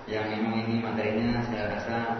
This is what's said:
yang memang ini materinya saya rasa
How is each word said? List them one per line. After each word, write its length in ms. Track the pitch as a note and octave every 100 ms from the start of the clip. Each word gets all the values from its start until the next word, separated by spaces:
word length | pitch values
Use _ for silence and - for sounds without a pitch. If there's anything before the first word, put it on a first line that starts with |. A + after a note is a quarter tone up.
yang 240 | - G#2+ G#2+
memang 400 | G#2+ A2 A2 A2+
ini 160 | A#2
materinya 560 | A2+ A2 G#2+ A2+ A#2+ A#2+ A#2+
saya 240 | A2 G#2
rasa 240 | G#2 A#2 A#2 A#2